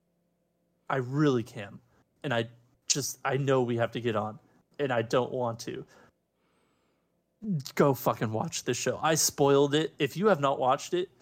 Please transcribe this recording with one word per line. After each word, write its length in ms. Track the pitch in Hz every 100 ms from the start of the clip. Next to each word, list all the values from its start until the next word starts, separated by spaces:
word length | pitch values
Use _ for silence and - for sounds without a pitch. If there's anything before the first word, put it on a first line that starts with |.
| _ _ _ _ _ _ _ _ -
I 80 | 135
really 460 | 123 143 147 123
can. 340 | 117 117 101 - _ _ _ _
And 100 | 143
I 140 | 117 117 - _ _ -
just, 320 | 143 - - 139
I 100 | 135
know 260 | 135 135
we 140 | 123 117
have 160 | 113
to 100 | 123
get 140 | 117 107
on, 240 | 107 110 _ _ _ -
and 120 | 139
I 100 | 120
don't 300 | 113 131 120
want 280 | 127 120 113
to. 260 | - 131 - - _ _ _ _ _ _ _ _ _ _ _ _ _ _ 214 151 - -
Go 180 | 147
fucking 380 | 123 139 - 113
watch 320 | 110 165 -
this 140 | - 120
show. 220 | 127 113
I 120 | 156 160
spoiled 600 | - - 139 139 143 151
it. 180 | 160 -
If 160 | 143 156
you 120 | 214
have 120 | 156
not 200 | 139 139
watched 340 | 127 143 -
it, 160 | 180 - _